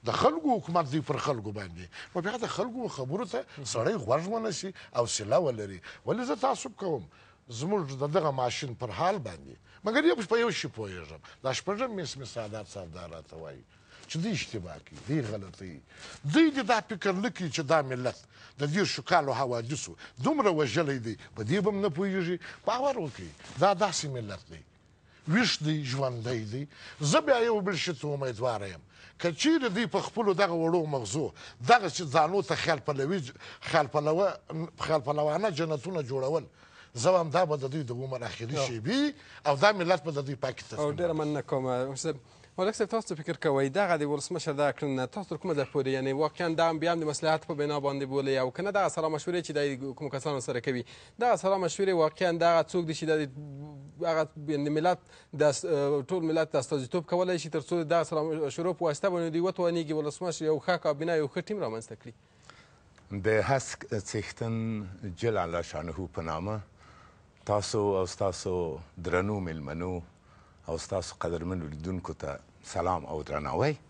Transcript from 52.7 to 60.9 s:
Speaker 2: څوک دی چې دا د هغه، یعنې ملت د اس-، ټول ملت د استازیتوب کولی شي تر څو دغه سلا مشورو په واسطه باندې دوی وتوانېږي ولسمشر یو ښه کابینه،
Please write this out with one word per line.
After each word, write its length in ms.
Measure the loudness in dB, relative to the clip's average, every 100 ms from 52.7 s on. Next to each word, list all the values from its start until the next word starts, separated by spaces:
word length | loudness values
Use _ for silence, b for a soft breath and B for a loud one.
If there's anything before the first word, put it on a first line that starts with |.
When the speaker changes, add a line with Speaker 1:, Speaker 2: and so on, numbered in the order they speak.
Speaker 2:
څوک 120 | 0 0
دی 80 |
چې 100 | -2 2
دا 100 | 2
د 80 | 2 -6 -12 -12 -14 -14 -18 -4
هغه، 280 | 2 2 0 -2 -2
یعنې 220 | 0 2 4
ملت 220 | 4 2 -4 B B
د 100 | 4
اس-، 220 | 4 4 2 2 4 2 0
ټول 120 | 0 2
ملت 200 | 2 2
د 40 | 0
استازیتوب 500 | 0 -2 0 -4 0
کولی 320 | 2 2 0
شي 100 | 0
تر 60 | -4
څو 200 | 0 -2 4
دغه 80 | 2 4
سلا 120 | 0
مشورو 520 | 0 0 -2 0 -2
په 100 | 2
واسطه 240 | 0 2 0
باندې 240 | 2 0
دوی 80 | 2 0
وتوانېږي 460 | 2 0 2 0
ولسمشر 520 | 0 -2 -2 -6 -2
یو 140 | 0 2
ښه 180 | 2 2
کابینه، 320 | 2